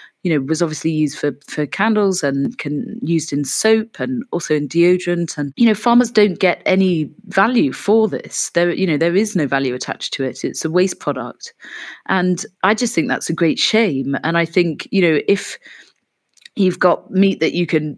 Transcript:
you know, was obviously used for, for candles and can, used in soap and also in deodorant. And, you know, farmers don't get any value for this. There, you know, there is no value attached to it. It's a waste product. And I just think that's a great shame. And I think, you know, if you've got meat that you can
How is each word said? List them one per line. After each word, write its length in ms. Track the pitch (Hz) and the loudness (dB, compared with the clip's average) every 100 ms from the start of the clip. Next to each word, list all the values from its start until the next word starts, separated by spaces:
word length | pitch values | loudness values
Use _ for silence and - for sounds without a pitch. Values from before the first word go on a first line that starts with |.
| - _ | -20 _
you 100 | 180 | 0
know, 120 | 156 135 | 0 0
was 160 | 156 | 0
obviously 300 | 165 156 160 | -2 -2 -2
used 260 | 156 151 - | 2 0 0
for, 140 | 147 139 - | -4 -4 -10
for 180 | - 147 | -6 -4
candles 560 | - 220 214 202 180 | -2 0 2 2 0
and 360 | 143 139 143 - | -2 0 -2 -4
can, 420 | 147 147 - - | -6 -4 -6 -6
used 300 | 151 165 - | 0 0 0
in 120 | 143 139 | -4 -4
soap 540 | - 220 220 220 - | 0 2 2 0 -6
and 240 | 127 123 - | -4 -4 -4
also 220 | 170 - 156 | -6 -2 -2
in 120 | 143 | 0
deodorant. 720 | 165 175 180 180 175 170 - | 2 4 4 0 -2 -2 -4
And, 160 | 143 - | -6 2
you 80 | 233 | 2
know, 80 | 220 | 4
farmers 360 | 240 240 240 | 4 4 4
don't 280 | 226 208 170 | 4 4 4
get 220 | 185 170 - | 0 0 0
any 440 | 190 190 165 143 - - | 2 2 2 -2 -8 -4
value 440 | - 226 247 143 | 0 2 4 0
for 340 | 131 - 220 220 | 0 2 2 2
this. 420 | 139 - - - | -2 -8 -8 -4
There, 200 | 175 175 | 0 0
you 140 | 160 180 | 0 0
know, 120 | 147 | 2
there 180 | 170 180 | 2 2
is 200 | 214 180 | 0 0
no 120 | 143 | 0
value 260 | 135 135 | 0 0
attached 400 | 127 - - - - | -4 -6 -8 -8 -4
to 80 | |
it. 200 | 131 127 | -6 -4
It's 200 | 139 - 160 | -6 -4 -2
a 40 | |
waste 300 | 165 190 - | 0 0 -2
product. 540 | - 127 120 - - _ - - - - - | -6 -6 -8 -12 -18 _ -18 -16 -16 -16 -4
And 380 | 190 180 180 - - | 0 2 0 -4 -4
I 100 | 190 214 | 0 0
just 180 | 240 | 0
think 140 | - 151 | 0 -2
that's 220 | 131 - | -2 -4
a 40 | |
great 240 | 165 165 127 | 0 0 2
shame. 600 | - 214 220 135 131 135 | 0 2 2 0 -2 -2
And 140 | 156 170 | 0 0
I 80 | 165 | 0
think, 420 | 180 170 143 - | 2 0 -2 -2
you 100 | 190 | 2
know, 180 | 175 156 - | 2 2 2
if 300 | 196 - - - - - _ _ _ _ _ - - | 0 -2 -14 -18 -20 -20 _ _ _ _ _ -14 0
you've 240 | 185 - | 0 2
got 300 | 185 - - | 0 -2 -2
meat 280 | 180 196 180 | 2 2 2
that 140 | 160 | -2
you 140 | 175 175 | -2 -2
can 280 | 156 151 | -2 -2